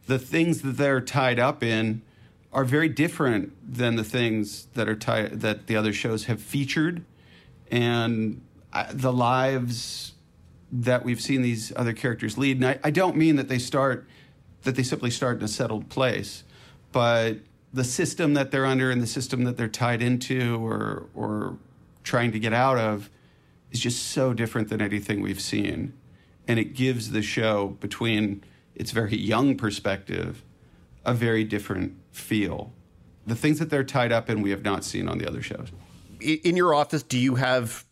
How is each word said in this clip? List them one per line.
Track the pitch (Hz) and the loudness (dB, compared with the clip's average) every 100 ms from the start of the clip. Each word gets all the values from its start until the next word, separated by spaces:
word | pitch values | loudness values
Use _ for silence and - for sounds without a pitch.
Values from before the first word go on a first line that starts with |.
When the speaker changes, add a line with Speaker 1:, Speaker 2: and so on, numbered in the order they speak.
| - | 0
Speaker 1:
the | 131 | -2
things | 127 160 170 160 | 0 2 2 2
that | 135 123 | -2 0
they're | 139 135 | 2 2
tied | 127 135 131 120 | 0 2 2 4
up | 127 147 | 2 2
in | 117 110 110 110 - - - _ _ | 0 0 0 -2 -8 -20 -20 _ _
are | 135 | -2
very | 135 147 160 | 2 4 2
different | 131 165 165 139 107 87 - - | 2 0 2 2 2 -2 -10 -10
than | 123 123 113 | -2 0 0
the | |
things | 107 127 117 110 104 - - | 0 0 2 0 -2 -6 -8
that | 120 107 | -2 -2
are | |
ti-, | 107 - 113 104 | 0 0 0 -2
that | 110 110 107 - | -2 -2 -2 0
the | |
other | 110 107 | 0 2
shows | 101 123 110 - | 0 -2 -2 -2
have | 107 | -4
featured, | - 143 135 160 156 170 - - - - - - - | -2 -2 0 0 0 -2 -12 -20 -20 -20 -20 -20 -2
and | 120 120 117 117 113 110 - - - - | 0 2 2 2 0 -2 -4 -14 -20 -8
I, | - - | -6 -6
the | 135 131 | -2 0
lives | 127 120 131 131 135 120 117 - - - - _ - - - - | 2 4 4 2 0 -2 -6 -8 -10 -12 -16 _ -20 -20 -20 -8
that | 123 117 123 | -2 2 2
we've | 123 113 | 2 -2
seen | - 135 | 0 2
these | 123 113 107 | 2 0 -6
other | - 120 | -2 -2
characters | 110 127 113 110 107 | 0 -4 -2 -4 0
lead. | 139 131 | 0 2
And | 131 | 0
I, | 135 | 2
I | 151 | 0
don't | 156 185 160 | 2 2 4
mean | 160 147 | 4 4
that | 127 | 2
they | 127 | -2
start, | 123 143 135 123 - - - - - - | 0 0 2 0 -8 -20 -20 -20 -20 -6
that | 135 131 | -2 -2
they | |
simply | 123 113 123 | -2 -2 -2
start | 120 127 113 | -2 -2 -2
in | |
a | 104 | -4
settled | - 120 107 - | -2 -2 -4 -6
place, | - 131 98 104 - - - - - - | 0 0 0 -6 -14 -20 -20 -20 -20 -4
but | 131 120 117 113 107 - _ _ | 2 4 4 2 -2 -10 _ _
the | 127 | -4
system | 123 - 170 - 160 | -2 0 -2 0 2
that | 147 135 | 2 2
they're | 135 135 | 0 2
under | 131 131 | 2 2
and | 123 | 0
the | 117 | -2
system | 143 120 131 | -4 -4 -2
that | 123 120 | -2 0
they're | 113 | -4
tied | - 120 117 | 0 0 2
into | 123 123 123 127 120 117 | 2 0 0 -2 0 0
or, | 113 107 107 101 - | -2 -2 -4 -6 -10
or | - 107 107 98 - - - - - | -8 -4 -4 -4 -8 -16 -20 -20 -14
trying | - 123 120 | -2 0 2
to | 110 | 0
get | 110 | 0
out | 113 135 127 | 2 4 4
of | 110 104 - _ _ _ _ _ _ | 2 -2 -6 _ _ _ _ _ _
is | 123 | -4
just | 120 123 - | -2 -2 -4
so | - 131 | 0 2
different | 113 113 120 107 | 2 -2 -2 -2
than | 110 | -2
anything | 101 104 101 104 | -2 -4 -2 -2
we've | 98 95 | -2 -4
seen. | - 104 101 - - - - - _ _ - | -4 -2 -2 -2 -6 -10 -20 -20 _ _ -2
And | 117 | 0
it | 107 | 0
gives | - 127 127 110 | 0 0 0 -2
the | 107 | -2
show, | 104 - 110 104 101 - | -2 0 2 2 0 -4
between | - - 117 107 107 101 - - _ | -10 -4 0 2 0 -2 -10 -20 _
its | - - | -10 -4
very | 117 104 110 | -2 0 -2
young | 101 110 139 - | 0 2 4 2
perspective, | 107 104 101 98 - 90 87 87 - - - - - - - | -2 -2 -4 -4 -4 -6 -6 -8 -18 -20 -20 -20 -20 -8 -2
a | |
very | 123 117 113 | 0 2 2
different | 107 104 101 92 92 - - | 2 -2 -2 -4 -4 -8 -20
feel. | - - 110 95 76 - - - - - - - | -18 -2 0 0 -4 -10 -18 -20 -20 -20 -14 -6
The | |
things | 117 156 151 | 0 2 2
that | 160 | 0
they're | 147 | 0
tied | 131 135 120 | 0 0 2
up | 113 117 | 2 2
in, | 110 | 0
we | 98 | 0
have | 98 | -2
not | 104 98 | -2 -4
seen | - 95 90 | -4 -4 -4
on | 85 | -4
the | - | -6
other | - | -6
shows. | - - - 87 - - - - | -8 -10 -12 -16 -20 -20 -20 -8
Speaker 2:
I, | 113 156 | -2 2
in | 180 175 | 2 4
your | 180 | 6
office, | 147 147 156 | 6 4 0
do | - 127 | 0 2
you | 131 123 | 2 2
have | 127 127 113 - - | 2 2 0 -8 -16